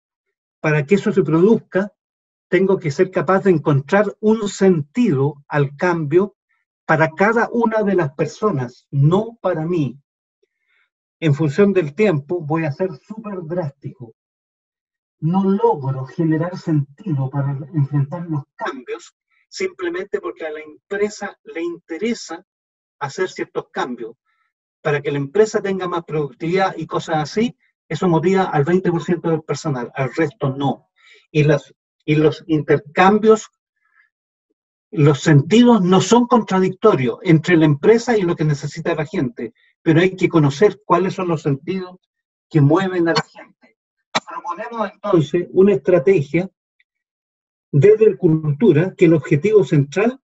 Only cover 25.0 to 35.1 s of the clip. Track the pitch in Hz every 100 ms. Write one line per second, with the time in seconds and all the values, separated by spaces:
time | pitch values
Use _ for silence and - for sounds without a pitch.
25 | 147 143 139 202 214 214 196 190 180 175
26 | 165 151 143 - 165 190 190 - 160 165
27 | - 156 156 214 247 - _ _ - 156
28 | 185 160 175 190 185 151 143 185 180 165
29 | - 170 165 156 - 147 165 131 117 -
30 | 135 - 156 - 135 135 139 - _ _
31 | _ _ _ 156 147 143 - _ _ _
32 | - 151 151 143 - 151 143 143 - -
33 | 185 208 220 220 - _ _ _ _ _
34 | _ _ _ _ _ _ _ _ _ 165
35 | 147